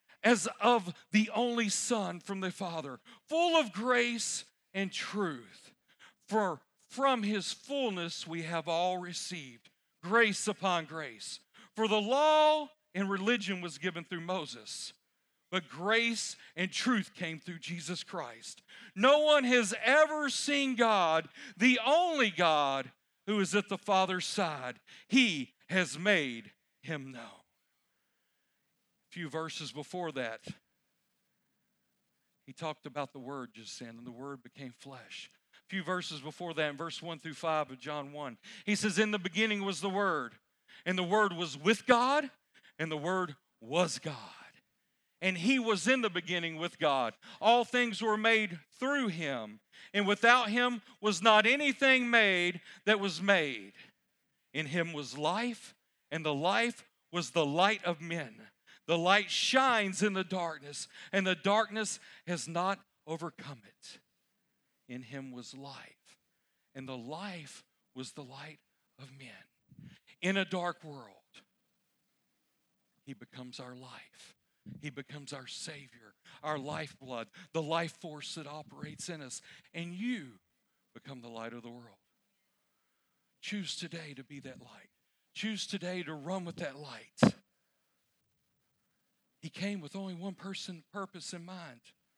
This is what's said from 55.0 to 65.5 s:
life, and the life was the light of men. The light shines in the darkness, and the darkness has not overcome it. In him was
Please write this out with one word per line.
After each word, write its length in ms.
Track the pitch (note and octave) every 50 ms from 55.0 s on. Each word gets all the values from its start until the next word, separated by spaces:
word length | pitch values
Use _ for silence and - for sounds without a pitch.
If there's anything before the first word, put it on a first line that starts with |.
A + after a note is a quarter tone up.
| C#3+ A#2+ B2
life, 560 | D3 D3+ D#3 F3+ G#3+ A#3+ B3 A3+ - - - - _ _ _ _ _ _ _ -
and 100 | D#3+ D#3
the 100 | D#3 D3
life 520 | C#3 D3+ F3+ G3+ A3 A#3 A#3+ - - - _ _ _ _ _
was 200 | - F3 D#3+ -
the 140 | - F3 D3+
light 380 | C#3+ C#3+ E3+ F#3 G3+ A3 G3 -
of 160 | F3 E3+ D3
men. 360 | E3 E3+ E3 E3+ C#3+ A#2 - - - - _ _ _ - - - _
The 140 | - E3+ E3+
light 320 | E3+ F3+ G3 G#3 G3 F3
shines 720 | - - - - B3+ C4 C4+ C4 A#3+ A3 G3+ F#3+ F#3 - G3+
in 100 | G#3+ G3
the 100 | F#3+ F#3
darkness, 640 | - F#3+ F#3 F3 E3 D#3 C#3+ C#3 C#3+ C#3+ - - - - - - -
and 140 | - G3 F#3+
the 80 | F#3 F3+
darkness 640 | D#3 - G3 G3+ A3 A3 G3+ G3+ A3 G#3+ G3 - - - - - - _
has 200 | E3+ F3+ D3+ -
not 320 | E3 E3 E3+ F3+ F#3+ G3 F#3+ - _ _ _ _
overcome 560 | D3+ E3 D#3 E3+ E3 - - - C#3 C#3 A#2 G2+
it. 340 | G2 _ _ - - - - _ _ _ _ _ _ _ _ _ _ _ _ _ _ _ _ _
In 140 | - B2 B2+
him 300 | B2 A2 C#3 C#3 C3+ C3
was 240 | B2 B2 A#2 -